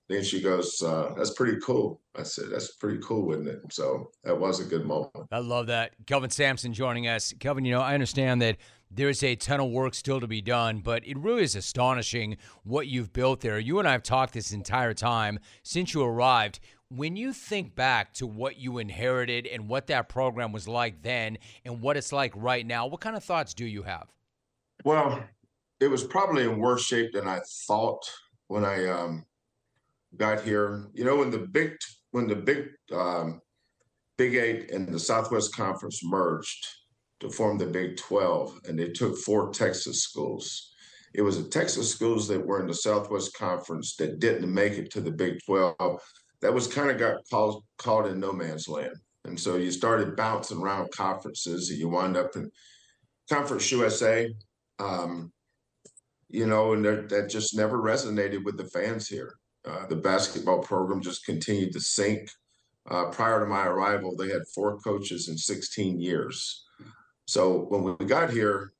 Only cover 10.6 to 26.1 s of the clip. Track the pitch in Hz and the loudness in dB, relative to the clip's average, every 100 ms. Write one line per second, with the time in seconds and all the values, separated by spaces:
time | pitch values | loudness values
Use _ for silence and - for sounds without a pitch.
10.6 | 113 107 113 117 - 139 190 240 156 101 | 2 0 -2 -2 -2 -4 0 2 2 0
11.6 | - 127 127 127 110 120 107 104 - - | -4 0 2 2 -2 -4 -4 -6 -12 -18
12.6 | 104 139 143 123 107 123 127 131 117 107 | -4 -2 -2 -4 -2 2 2 2 0 -2
13.6 | 113 185 175 123 - 131 127 117 - 101 | 0 2 2 2 2 2 2 -2 -6 -8
14.6 | 92 127 120 104 117 117 104 104 - - | -2 0 0 0 0 2 0 -2 -10 -20
15.6 | - 170 175 151 123 117 127 123 104 - | -6 -4 -2 0 0 4 6 6 4 -4
16.6 | - _ _ 127 156 190 262 - - 208 | -18 _ _ -6 -6 -4 -6 -8 -4 -4
17.6 | 143 131 131 117 98 - 123 107 135 131 | -4 0 2 2 0 -6 -8 -4 -6 -6
18.6 | 127 123 104 90 127 127 120 120 120 120 | -8 -6 -6 -2 0 2 0 -2 -4 -8
19.6 | 107 131 - 131 - 127 131 117 113 107 | -4 -4 0 0 0 0 0 0 -4 -4
20.6 | 92 120 117 80 113 123 110 110 - - | -4 -2 -2 -2 -4 -2 -2 -6 -14 -16
21.6 | 127 120 127 143 - 143 127 98 123 123 | -12 -4 0 0 0 -2 -2 -2 0 0
22.6 | 117 120 127 170 226 220 - 170 127 - | 0 -2 -2 -4 -6 -6 -2 -2 -2 -6
23.6 | 120 101 92 85 - _ _ _ _ _ | -8 -8 -8 -10 -12 _ _ _ _ _
24.6 | _ - 143 156 143 123 113 _ _ _ | _ -2 2 4 4 0 -8 _ _ _
25.6 | _ _ 139 127 - | _ _ 2 4 2